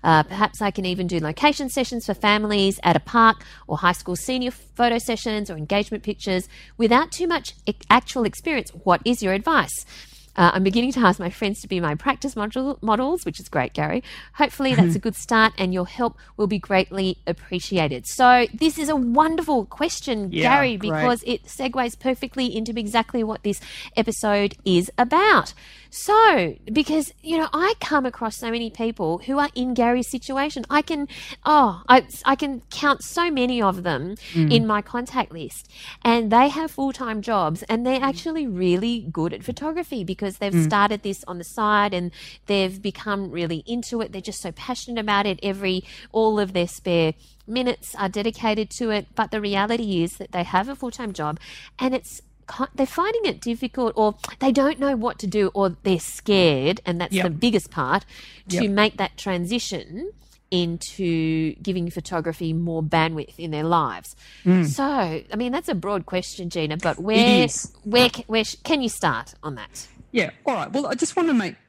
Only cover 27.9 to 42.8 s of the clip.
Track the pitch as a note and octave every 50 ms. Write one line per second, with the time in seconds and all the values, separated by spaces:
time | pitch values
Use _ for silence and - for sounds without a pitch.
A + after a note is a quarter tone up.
27.9 | D4+ D4 B3+ B3+ A#3+ - A#3 A3 - - - A#3 A3+ A#3 A#3 A3 A3 - A#3 A3+
28.9 | A3+ - G3 D#3 E3 F3 - - C4+ C#4+ C#4+ D4 - - B3 B3+ B3 A#3 A#3 A#3
29.9 | A#3+ B3+ A#3 - - B3 - - C4 C4+ C#4 D4+ - C#4 A3 - C#4 D4 D4+ -
30.9 | E4 D4 C#4+ - - - - - - - _ - D4+ D4+ C4+ G#3+ F3+ E3+ - -
31.9 | B3 B3+ - - - - - C4 C#4 - D4+ C#4 C#4 A#3+ - _ - - - D4
32.9 | C5 - - - - F4 F4 F4 D4+ C4 B3 B3 B3+ A#3+ G#3+ G3 F3+ F3+ F3+ F3
33.9 | D#3 B2 C#3+ F3+ G3+ - - - F3 E3+ D#3+ D3+ A#3 A#3 A3+ A3 G#3+ G#3 G3+ -
34.9 | - A#3+ B3 - - C4 A3 - D#3 E3 D3+ - - - - _ - - - -
35.9 | - _ _ A#3 A#3 A#3+ A3+ G#3 A3 A#3 C4 C#4+ C#4 D4+ D#4+ D#4 - - C4+ C4+
36.9 | C4 - C4 A#3 A3 G#3+ G3+ A#3+ A3+ G3+ F3 D3+ D#3+ D3 - - A3 A3+ A#3+ B3+
37.9 | C4 C4 C4 C4+ C4+ C4+ - E4 D#4+ D#4+ D4 B3 G3 F3 F#3 F3+ F3 F#3 G#3 A#3
38.9 | A#3+ A#3 F3+ E3 D#3+ D#3+ D#3+ E3+ - - - - A#3 - C#4 D#4 D#4+ F4 E4+ -
39.9 | D4 A#3+ F#3 E3 F#3 - G#3 G3 F#3+ - G#3 G3+ F3+ E3+ D#3+ D#3 F#3+ G3+ G3+ G#3
40.9 | G#3+ G#3 - G3+ G3 - - - F3+ F3 E3+ - - - G#3+ G#3+ G#3 G#3 G3+ G#3
41.9 | F#3+ F3+ F3 F3 - - - - - - _ - G3+ G3 F#3+ F#3 F#3+ G3